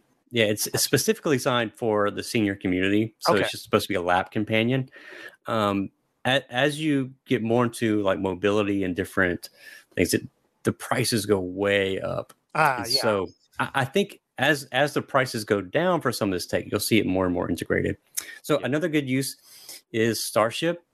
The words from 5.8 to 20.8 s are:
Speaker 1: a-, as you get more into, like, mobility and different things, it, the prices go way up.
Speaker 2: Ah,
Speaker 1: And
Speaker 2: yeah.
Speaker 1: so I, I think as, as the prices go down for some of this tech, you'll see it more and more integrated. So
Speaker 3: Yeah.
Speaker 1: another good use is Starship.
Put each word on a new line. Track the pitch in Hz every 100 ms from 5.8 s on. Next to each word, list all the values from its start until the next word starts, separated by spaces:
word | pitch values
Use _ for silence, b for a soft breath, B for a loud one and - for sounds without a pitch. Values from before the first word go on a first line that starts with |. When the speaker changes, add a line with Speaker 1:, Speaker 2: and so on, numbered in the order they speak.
| 95 - _ _ 123
Speaker 1:
a-, | 135 -
as | 123 151 147
you | 156 139 131 135 -
get | 120
more | 110 120 117
into, | - 113 107
like, | 98 90
mobility | 95 90 101 104 101 98
and | 92 87
different | 87 - 90 82 - B B B B -
things, | -
it, | - - _ _ _
the | -
prices | - - - 120 117 104
go | 98
way | 90 92 101 101 95 95
up. | 85 90 - _ _
Speaker 2:
Ah, | 151 156 123
Speaker 1:
And | 117
Speaker 2:
yeah. | 117
Speaker 1:
so | 113 101 87 - _ -
I, | 131 139
I | 127
think | 196 196 - _ -
as, | 139 147 131
as | 127 143
the | 143
prices | - 135 127 117 104
go | 101
down | 92 - 180 170
for | 127
some | - 101
of |
this | 90 -
tech, | 92 -
you'll | 101
see | - 87
it | -
more | 92 92
and |
more | 87 90
integrated. | 85 - 92 92 87 _ B B B
So | - 151
Speaker 3:
Yeah. | 123
Speaker 1:
another | 151 170
good | 151 131
use | 135 135 - B B B B _
is | 113 113 107
Starship. | - 117 113 - 165 175